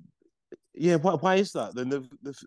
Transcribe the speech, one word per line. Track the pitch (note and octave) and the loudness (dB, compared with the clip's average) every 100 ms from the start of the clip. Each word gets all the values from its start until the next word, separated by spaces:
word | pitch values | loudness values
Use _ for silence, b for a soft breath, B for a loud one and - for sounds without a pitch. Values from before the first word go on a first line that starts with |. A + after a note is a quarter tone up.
| - _ _ _ _ - _ - | -20 _ _ _ _ -20 _ -2
yeah. | E3+ E3+ | 2 2
Why, | F3 | 2
why | E3 F#3 F#3+ | 0 2 2
is | G3+ | 2
that? | D#3 G#2 A#2+ | -2 -6 -6
Then | B2+ | -4
they've, | C#3 B2+ - | -4 -6 -14
they've, | C3+ C3+ | -14 -14